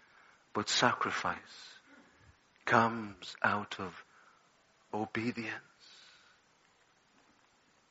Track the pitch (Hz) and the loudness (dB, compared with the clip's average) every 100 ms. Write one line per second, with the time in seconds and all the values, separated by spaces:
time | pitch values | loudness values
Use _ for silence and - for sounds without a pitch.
0 | - - - - _ 107 104 - 123 - | -20 -20 -20 -20 _ -4 0 6 6 4
1 | 104 - 90 87 - - - - - - | 0 0 -2 -4 -8 -18 -18 -20 -20 -20
2 | - - - - _ - - 120 117 117 | -20 -20 -20 -20 _ -8 4 6 6 2
3 | 104 95 - - - 104 104 - 92 - | -8 -10 -14 -2 0 0 -4 -8 -8 -10
4 | - - - - _ _ _ _ _ 107 | -18 -20 -20 -20 _ _ _ _ _ -4
5 | 107 113 120 117 107 - - - - - | -4 -2 -2 -4 -6 -8 -12 -20 -20 -20
6 | - - - - _ _ _ _ _ _ | -20 -20 -20 -20 _ _ _ _ _ _
7 | _ _ - _ _ _ _ _ _ | _ _ -20 _ _ _ _ _ _